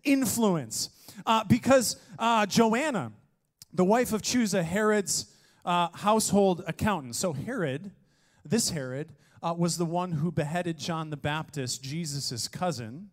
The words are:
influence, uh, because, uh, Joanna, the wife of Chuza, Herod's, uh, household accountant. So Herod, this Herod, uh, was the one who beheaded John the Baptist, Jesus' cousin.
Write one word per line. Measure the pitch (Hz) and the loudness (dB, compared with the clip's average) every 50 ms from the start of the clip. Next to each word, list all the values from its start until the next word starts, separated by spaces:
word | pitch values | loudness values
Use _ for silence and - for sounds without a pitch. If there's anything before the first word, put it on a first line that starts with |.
influence, | _ 285 277 269 269 196 - 233 233 208 180 160 127 110 - - - - _ - - - - 208 - | _ 2 2 2 2 0 2 2 2 4 2 2 -2 -4 -6 -6 -8 -8 _ -20 -20 -20 -20 -8 0
uh, | 214 226 220 - | 2 2 2 4
because, | 185 226 240 - 226 262 269 226 - - - - - - - | 2 2 2 6 6 6 6 6 2 -4 -6 -12 -20 -8 -2
uh, | 226 226 233 220 208 | 0 2 4 2 2
Joanna, | 196 - 196 233 220 214 240 302 311 262 190 127 110 107 - _ _ _ _ _ _ _ _ - _ | 2 4 4 4 4 4 2 0 0 -2 -2 -4 -6 -10 -14 _ _ _ _ _ _ _ _ -20 _
the | - - 185 | 0 2 4
wife | 180 214 247 247 - | 4 4 4 2 2
of | 214 208 | -2 -4
Chuza, | - - - 254 233 202 175 196 170 | -2 0 0 2 2 2 2 0 0
Herod's, | 160 175 208 214 214 214 208 196 156 - - - - _ _ _ _ _ _ _ | 0 0 0 2 4 2 2 0 0 -4 -4 -4 -8 _ _ _ _ _ _ _
uh, | 190 175 175 175 165 | 0 0 2 0 0
household | - - - 202 220 220 214 - - 202 202 190 180 165 - | -4 -2 0 2 2 4 2 4 4 4 6 4 2 0 -4
accountant. | 170 156 - - 214 202 170 135 123 113 | -8 -6 -2 0 0 0 -2 -4 -8 -6
So | - - 185 147 | -4 -4 -4 -4
Herod, | 131 - 208 254 247 175 139 127 151 196 202 - _ _ _ _ _ _ _ _ _ _ | -4 -6 -6 -4 -4 -2 -2 -4 -6 -8 -12 -18 _ _ _ _ _ _ _ _ _ _
this | 151 190 240 - - | -2 0 0 0 0
Herod, | 180 156 131 127 127 135 156 165 - _ _ _ _ - - | -2 -4 -6 -6 -6 -8 -8 -10 -14 _ _ _ _ -6 -4
uh, | 170 170 | -4 0
was | 175 170 175 165 | 2 0 0 2
the | 165 175 | 0 -2
one | 160 165 175 180 185 | -2 0 -2 -2 -2
who | 165 143 151 175 | -2 -2 -2 -2
beheaded | 160 - 147 143 160 175 180 175 160 | 0 -2 -2 -2 -2 -2 -2 -2 -6
John | 156 - - 165 160 160 156 | -6 -6 -6 -4 -4 -4 -6
the | 151 | -8
Baptist, | 139 - 147 147 156 156 - - 143 131 123 - - 131 | -6 -4 -4 -4 -4 -6 -8 -8 -8 -6 -6 -6 -8 -8
Jesus' | 131 143 165 175 151 143 139 131 - 135 117 - - | -8 -6 -6 -6 -6 -6 -6 -6 -6 -6 -6 -8 -8
cousin. | - - 185 180 151 113 120 107 120 160 208 202 | -6 -4 -2 -2 -2 -4 -8 -12 -12 -14 -16 -18